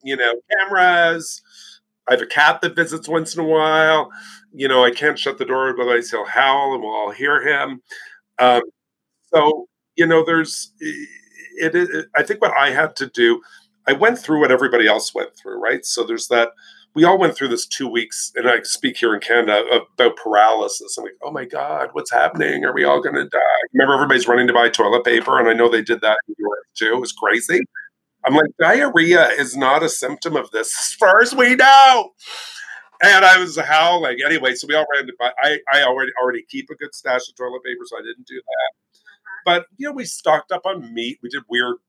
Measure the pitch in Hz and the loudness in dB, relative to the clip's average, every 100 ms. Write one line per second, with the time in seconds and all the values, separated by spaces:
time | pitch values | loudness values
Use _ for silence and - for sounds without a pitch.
0 | 135 139 120 120 _ 202 196 190 180 175 | -6 -2 0 -2 _ -4 0 2 4 4
1 | 170 165 165 - _ - - - _ _ | 2 0 -8 -16 _ -20 -20 -20 _ _
2 | - 123 117 - 151 165 175 165 160 156 | -2 -2 0 2 2 2 -4 -4 -4 -6
3 | - 160 156 160 156 156 156 156 160 156 | -4 -4 -4 -6 0 0 2 2 4 2
4 | 139 - - - _ 135 135 131 123 120 | 0 -12 -20 -20 _ -6 0 4 4 2
5 | 147 151 143 135 131 131 131 123 123 120 | -2 -2 -6 -6 -4 -2 -2 -4 -2 -2
6 | 117 113 101 120 135 139 139 131 107 110 | -2 -8 -4 0 2 2 -2 -4 -6 -6
7 | 104 104 143 147 135 143 139 127 _ - | -6 -6 -2 -2 0 -2 -4 -10 _ -20
8 | - _ _ - 127 120 - _ _ _ | -20 _ _ 0 4 4 0 _ _ _
9 | _ _ _ 160 151 156 - _ _ - | _ _ _ 2 2 0 -8 _ _ -2
10 | 165 165 160 165 156 - - _ 156 147 | 2 2 2 -2 -2 -10 -14 _ -14 -14
11 | - - _ - - - 165 170 175 156 | -16 -20 _ -20 -20 -6 -2 -2 -2 -4
12 | 156 143 147 214 220 139 139 131 160 - | -4 -4 -2 -4 -4 -2 0 0 -4 -6
13 | 131 - 117 117 _ - _ _ - 135 | -10 2 2 2 _ -20 _ _ -4 2
14 | 214 240 - 151 139 127 131 120 107 107 | 2 0 -4 0 2 2 2 2 2 2
15 | - - 98 _ - 104 107 131 - - | -2 -8 -10 _ -16 -8 -6 -6 -6 -8
16 | 113 113 - 120 117 _ _ _ _ 151 | -6 -6 -2 0 0 _ _ _ _ 0
17 | 170 190 175 - 139 117 - - 131 117 | 2 4 0 -2 -6 -6 -8 -8 -6 -4
18 | 110 - - 135 120 117 - - 131 123 | -6 -10 -10 -4 0 0 -2 -6 -6 -2
19 | 117 104 - 117 110 104 113 120 - - | -2 -2 0 0 2 0 2 -2 -2 0
20 | 120 - 110 104 110 110 101 - 107 - | 0 0 0 4 4 2 -4 -8 -12 -12
21 | 104 - 143 147 127 143 143 151 135 151 | -12 -14 -12 -12 -10 -8 -8 -6 -6 -8
22 | 143 - 156 160 147 143 143 143 143 71 | -2 0 0 0 -2 -2 -2 0 2 2
23 | 135 139 139 143 139 - - 131 135 139 | 0 -4 -2 0 2 0 0 0 2 2
24 | 143 131 120 120 123 120 120 - 107 120 | 2 2 4 2 4 4 2 2 2 2
25 | 120 117 123 135 117 113 117 113 110 113 | 2 0 0 2 2 4 2 2 -2 -2
26 | 110 107 - 107 104 104 - - 110 120 | 0 -2 -4 -8 -8 -8 -12 -4 -2 -2
27 | 120 - 104 113 117 180 - - - _ | -4 -4 -2 -2 0 -2 -2 -12 -20 _
28 | _ _ 131 143 151 - 165 240 285 165 | _ _ -2 0 0 0 0 2 0 0
29 | 165 175 139 113 131 127 131 147 160 - | 4 4 4 2 -4 -2 0 2 0 -4
30 | 131 147 165 151 - 110 110 - - - | -8 -8 -6 -6 -6 -8 -6 -6 -8 0
31 | 202 202 247 269 247 254 269 269 269 254 | 4 6 4 2 2 4 8 8 8 6
32 | - _ - - - - - - _ _ | 0 _ -18 -18 -18 -18 -18 -20 _ _
33 | 185 190 190 185 180 151 143 156 170 175 | 6 8 8 6 4 -6 0 2 2 0
34 | 147 123 143 160 131 123 143 151 151 143 | -2 -2 -2 0 -2 -4 -2 -2 0 -2
35 | 131 123 120 123 143 147 - 139 135 131 | -4 -4 -4 0 -2 -2 0 2 2 0
36 | 131 123 127 120 - 139 135 156 147 - | -4 -2 -4 -4 -10 -16 -14 -16 -18 -12
37 | 139 127 123 _ 123 127 127 123 117 113 | -4 -4 -4 _ -12 -10 -12 -12 -14 -16
38 | 110 117 254 131 - 131 127 _ _ _ | -14 -16 -18 -18 -10 -6 -6 _ _ _
39 | _ _ - - - 175 170 202 294 277 | _ _ -20 -8 -2 -2 -2 _ -12 -10
40 | 240 - 170 156 - 185 185 190 120 117 | -12 -6 0 0 -2 -8 -6 -8 -10 -8
41 | 120 - 120 135 123 120 123 120 | -8 -10 -12 -12 -4 -2 -2 -6